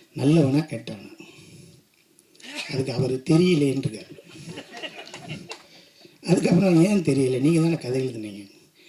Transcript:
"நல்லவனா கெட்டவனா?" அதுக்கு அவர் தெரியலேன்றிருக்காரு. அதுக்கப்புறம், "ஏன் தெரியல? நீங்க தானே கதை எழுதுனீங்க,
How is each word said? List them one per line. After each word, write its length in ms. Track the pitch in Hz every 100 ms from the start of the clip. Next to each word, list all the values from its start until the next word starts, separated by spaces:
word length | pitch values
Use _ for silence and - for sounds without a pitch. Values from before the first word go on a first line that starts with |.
| _
"நல்லவனா 440 | - 135 165 131 147
கெட்டவனா?" 640 | 160 113 - 104 - - - - - - - - _ _ _ _ _ _ 247 294 -
அதுக்கு 200 | 131 131
அவர் 200 | 120 127
தெரியலேன்றிருக்காரு. 960 | 131 - 160 180 160 139 135 156 214 - - - 156 147 - - - 302 - - - - 156 - - - - _ _ - _
அதுக்கப்புறம், 640 | - 202 - 180 190 165
"ஏன் 180 | 190 208
தெரியல? 380 | 147 135 131 127
நீங்க 200 | 147 165
தானே 140 | 165
கதை 320 | 165 123 131 131
எழுதுனீங்க, 440 | 113 107 101 101 _ _ _